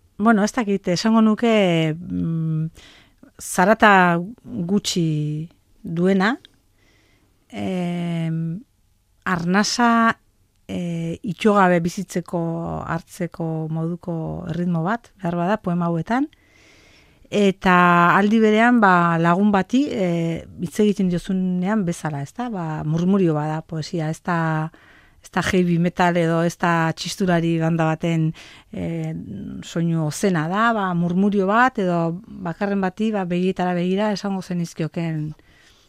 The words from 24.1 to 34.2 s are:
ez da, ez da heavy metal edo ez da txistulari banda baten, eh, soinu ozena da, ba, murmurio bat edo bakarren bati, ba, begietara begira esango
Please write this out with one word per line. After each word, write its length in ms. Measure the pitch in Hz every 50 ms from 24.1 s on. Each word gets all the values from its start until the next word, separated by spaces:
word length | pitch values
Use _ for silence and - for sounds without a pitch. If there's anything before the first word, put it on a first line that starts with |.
ez 100 | 165 -
da, 500 | - 185 175 165 165 160 156 156 156 160 - _ _ - - - _ _ _ _
ez 80 | - -
da 100 | - 185
heavy 360 | 165 - 196 185 180 175 170 165
metal 380 | 175 175 - - 180 175 175
edo 240 | 180 165 165 165 165 170
ez 100 | 170 - -
da 340 | 185 170 170 165 165 160 -
txistulari 640 | - - 170 - - 196 180 175 165 170 165 170 160
banda 240 | 160 165 170 165 160
baten, 460 | 160 160 - - 170 165 160 160 160 - - - - - - - _
eh, 400 | - 185 175 165 165 165 160 160 160 170 202 202 - - - - - 180 -
soinu 420 | - - 170 170 165 165 160 156
ozena 400 | 151 - - 220 196 180 156 151 165
da, 220 | 190 208 233 240
ba, 140 | 226 208 190 185 175
murmurio 520 | 170 175 170 175 190 202 208 196 202 185
bat 320 | 190 208 233 254 262 - 214
edo 420 | 190 180 175 170 165 165 170 185 -
bakarren 540 | - 208 202 185 170 - - 208 202 202 196
bati, 300 | 190 180 - - 220 226
ba, 120 | 214 196 185
begietara 500 | 170 175 180 185 190 185 - 180 180 180
begira 380 | 175 175 180 190 196 214 214
esango 300 | 202 -